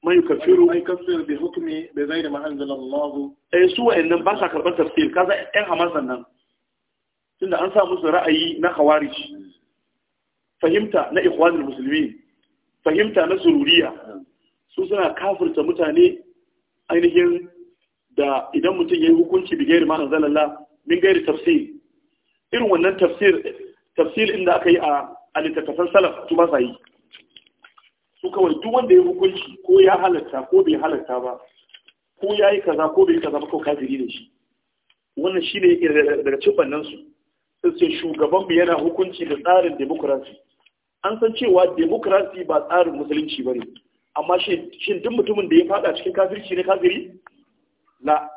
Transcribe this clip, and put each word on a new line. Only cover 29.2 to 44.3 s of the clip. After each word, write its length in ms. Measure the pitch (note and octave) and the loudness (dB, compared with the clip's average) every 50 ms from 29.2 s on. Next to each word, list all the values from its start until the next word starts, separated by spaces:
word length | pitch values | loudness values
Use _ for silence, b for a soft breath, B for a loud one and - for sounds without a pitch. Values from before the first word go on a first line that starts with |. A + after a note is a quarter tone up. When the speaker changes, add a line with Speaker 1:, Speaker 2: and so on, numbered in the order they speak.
| F#4+ F#4 - - - - - - - | 0 0 0 -2 -12 -12 -16 -16 2
Speaker 1:
ko 160 | - F#4 G4 | 4 6 8
ya 160 | F#4+ - G4 F4+ | 8 8 6 4
halatta 500 | - - F3 D3+ B2 - - C3 C3 - | 2 0 0 0 -2 -6 -10 -10 -6 2
ko 140 | - - F#3+ | 4 4 4
bai 120 | D#3+ D3+ C3 | 4 2 0
halatta 400 | D3+ D#3+ D3+ B2 - - B2+ B2+ | 0 -2 -4 -4 -6 -6 -8 -6
ba, 200 | B2+ B2 B2 - - _ _ _ _ _ _ - _ - _ _ _ _ _ _ | -6 -8 -10 -12 -16 _ _ _ _ _ _ -20 _ -20 _ _ _ _ _ _
ko 120 | - G3 G#3 | -4 -4 0
ya 180 | G#3 G#3 G3 G3+ | 4 4 4 4
yi 80 | G3 | 2
kaza 260 | - F3+ D3+ D3 D#3 D#3 - | 0 -2 -2 0 0 0 4
ko 100 | F#3+ F#3+ | 4 6
bai 100 | F3+ E3 | 6 4
yi 60 | E3 | 2
kaza 180 | D#3 D#3 C#3+ D3 | 2 -2 -4 -6
ba, 80 | D3 D3+ | -6 -6
kawai 160 | - D3+ - | -8 -6 -2
kafiri 320 | C#3+ D3 C#3+ C3 B2+ C3+ C3+ | -2 -4 -4 -4 -6 -6 -6
ne 120 | B2+ A2+ | -6 -8
shi. 220 | - - - _ _ _ _ _ _ _ _ _ _ _ _ _ _ _ _ _ _ - | -10 -14 -18 _ _ _ _ _ _ _ _ _ _ _ _ _ _ _ _ _ _ -4
Wannan 240 | D3 F#3 F#3+ F#3 E3 | -4 -2 -2 -2 -6
shi 160 | - - G3+ | -4 -6 2
ne 160 | F#3 F3 E3+ E3+ E3 D#3 D3 D3+ C#3+ C#3+ D3 C#3 C#3 | 4 4 4 4 2 2 2 2 2 2 0 -2 -2
daga 140 | C#3 C3+ C3+ | -2 -4 0
cikin 160 | - C#3 C3+ | 0 0 2
ɓannansu. 420 | - D3 C3+ C#3+ D3+ D3+ - - - - _ _ _ _ _ _ _ _ _ _ _ | 2 0 0 -2 -8 -8 -10 -16 -18 -20 _ _ _ _ _ _ _ _ _ _ _
Sai 100 | - F4 | -2 -2
su 60 | - - | 2 2
ce 120 | F3 D#3 - - | 0 0 0 -4
shugabanmu 520 | - E3 D#3 D#3 D3+ D3 D#3+ F#3+ F#3+ F#3+ | -6 -8 -2 -2 -2 0 0 0 0 2
yana 220 | E3+ E3 F3 E3+ E3+ D3+ | 2 2 4 4 2 0
hukunci 480 | D3 E3+ E3+ - F#3 F#3 - - E3+ | 0 -2 -2 -2 -4 -4 -4 -10 -6
da 100 | C#3+ D3 C#3 | -6 -6 -4
tsarin 340 | C#3+ E3+ F3+ F#3 F3+ E3+ D3+ - | 0 2 4 4 4 2 -2 -4
demokrasi. 600 | C3+ C3+ D#3+ D#3+ D3 C#3 C#3 C3 - - - _ _ _ _ _ _ _ _ _ _ _ _ _ - | -6 -4 -4 -4 -2 -2 -4 -4 -4 -12 -20 _ _ _ _ _ _ _ _ _ _ _ _ _ -6
An 160 | G3 A3 A3+ | -6 -4 -2
san 140 | A#3 A3+ A3 | -2 -2 -2
cewa 320 | - B3+ A3 F#3 F3+ F#3 - - | -2 0 2 4 4 4 2 2
demokrasi 680 | D#3+ E3 E3 - - - G3+ F#3+ G3 G3 G3 - F#3 F3 D#3 | -2 -2 -2 -2 -2 -2 0 0 0 0 -2 -8 -12 -6 -2
ba 140 | D#3+ D3+ D3 - | -2 -2 -2 0
tsarin 240 | E3 F3+ F3 E3 C#3+ | 2 2 2 2 0
musulunci 460 | C#3+ C#3+ C#3+ D3 D3+ D#3 C#3+ - - B2+ | -8 -6 -4 -4 -4 -4 -6 -8 -8 -6
ba 100 | B2+ B2+ | -6 -6
ne. 100 | A#2+ G#2+ - - - _ _ _ _ _ _ _ | -6 -8 -12 -20 -20 _ _ _ _ _ _ _
Amma 240 | D3+ D3+ - | -8 -2 0